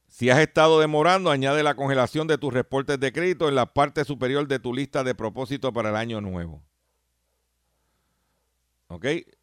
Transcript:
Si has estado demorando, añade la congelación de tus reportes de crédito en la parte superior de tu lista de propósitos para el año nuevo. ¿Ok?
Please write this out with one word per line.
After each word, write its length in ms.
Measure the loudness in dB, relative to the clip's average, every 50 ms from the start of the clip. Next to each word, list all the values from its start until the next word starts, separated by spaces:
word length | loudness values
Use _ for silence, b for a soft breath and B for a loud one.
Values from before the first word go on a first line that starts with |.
| _
Si 240 | _ _ -2 2 4
has 80 | 4 4
estado 400 | 4 4 4 4 4 6 6 4
demorando, 540 | 4 4 2 2 4 4 2 2 2 0
añade 320 | 0 0 0 0 0 2 2
la 100 | 0 0
congelación 540 | 0 -2 0 2 2 2 0 0 -2 -2 0
de 100 | -2 -2
tus 140 | -2 -2
reportes 480 | -2 -2 -2 -2 -2 -4 -2 -2 -2 -2
de 120 | -2 -2
crédito 360 | -2 -2 -2 -2 0 0 0 0
en 80 | 2
la 160 | 0 0 0
parte 320 | 0 0 0 0 0 -2 -4
superior 420 | -4 -4 -4 -2 -2 0 -2 -2
de 140 | -2 -4 -4
tu 120 | -4 -4
lista 300 | -6 -6 -6 -4 -4 -2
de 140 | -2 -2 -4
propósitos 560 | -4 -6 -6 -6 -8 -8 -6 -6 -4 -4 -4
para 160 | -2 -2 -2 -2
el 80 | -2
año 240 | -4 -4 -4 -6 -8
nuevo. 420 | -8 -8 -8 -8 -8 -10 -12 -16 -20 _ _ _ _ _ _ _ _ _ _ _ _ _ _ _ _ _ _ _ _ _ _ _ _ _ _ _ _ _ _ _ _ _ _ _ _ _ _ _ _ _ _ _ _
¿Ok? 200 | -18 -14 -8 -4 -4 -4 -4 -6 _ _ _